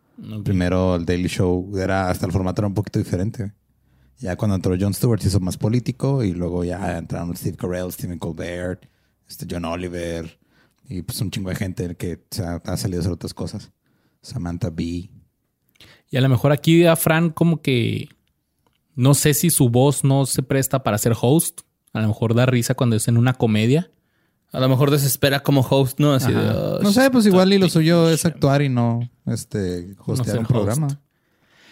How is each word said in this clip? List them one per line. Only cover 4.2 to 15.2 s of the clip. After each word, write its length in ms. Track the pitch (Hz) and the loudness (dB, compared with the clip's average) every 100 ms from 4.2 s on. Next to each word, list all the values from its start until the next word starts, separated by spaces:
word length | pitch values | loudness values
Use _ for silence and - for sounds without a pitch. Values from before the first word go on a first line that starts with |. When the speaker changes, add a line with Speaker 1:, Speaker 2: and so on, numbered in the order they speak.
| 95 87 | -8 -4
Speaker 2:
cuando 180 | 107 92 | -2 0
entró 200 | 95 90 | 0 0
Jon 140 | 101 95 | -2 0
Stewart 260 | 123 110 | 0 0
se 60 | 98 | 0
hizo 120 | 92 | 0
más 180 | 90 - | -2 -4
político 680 | 107 123 120 - 135 139 | -2 -2 -4 -4 -2 -2
y 100 | 104 | -2
luego 300 | 87 87 87 | -2 -4 -4
ya 340 | 87 87 90 85 | -4 -4 -6 -6
entraron 380 | 82 90 87 87 | -8 -8 -8 -6
Steve 220 | - 85 | -8 -6
Carell, 340 | 92 90 90 | -6 -6 -8
Stephen 260 | - 92 82 | -10 -10 -8
Colbert, 680 | 87 80 87 87 90 90 _ _ _ _ - | -8 -8 -10 -8 -8 -8 _ _ _ _ -20
este, 160 | - 90 | -16 -10
John 160 | 90 85 | -8 -6
Oliver 720 | 85 90 87 85 85 82 - _ _ _ _ - | -6 -6 -8 -6 -8 -10 -16 _ _ _ _ -14
y 120 | 92 | -12
pues 160 | - - | -10 -8
un 80 | 101 | -6
chingo 200 | - 92 | -6 -8
de 60 | 90 | -6
gente 400 | 95 82 90 85 | -6 -6 -8 -8
que 280 | 90 82 - | -10 -10 -12
se 120 | - | -10
ha, 120 | 87 85 | -8 -8
ha 220 | - 90 | -6 -6
salido 220 | 98 87 | -4 -4
a 20 | |
hacer 100 | 87 | -4
otras 200 | 82 92 - | -6 -10 -10
cosas. 360 | 85 101 - _ _ _ _ _ | -10 -12 -16 _ _ _ _ _
Samantha 480 | - - 87 87 90 | -14 -10 -8 -6 -6
Bee. 420 | 82 85 87 87 - | -4 -6 -6 -10 -20